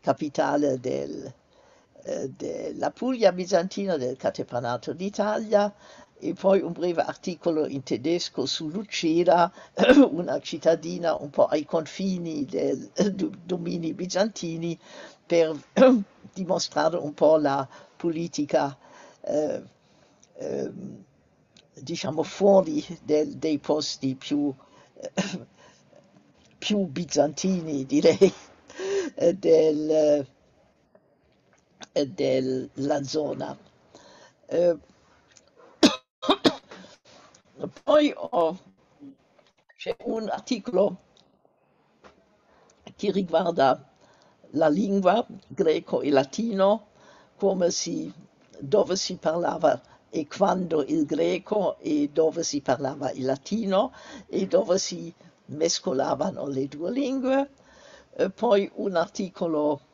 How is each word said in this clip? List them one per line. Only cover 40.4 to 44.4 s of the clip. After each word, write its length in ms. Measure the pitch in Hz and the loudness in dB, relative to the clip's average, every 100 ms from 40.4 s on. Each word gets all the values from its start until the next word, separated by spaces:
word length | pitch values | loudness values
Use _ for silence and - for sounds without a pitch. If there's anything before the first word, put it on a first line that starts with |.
| - 233 220 247 196 180 _ _ _ _ _ _ _ _ _ _ - _ _ _ _ _ _ _ - - | -6 -6 -2 0 0 -2 _ _ _ _ _ _ _ _ _ _ -20 _ _ _ _ _ _ _ -20 -6
che 160 | 202 | -2
riguarda 720 | 185 185 165 175 170 135 131 - _ _ _ _ _ | -2 0 0 0 2 4 2 -4 _ _ _ _ _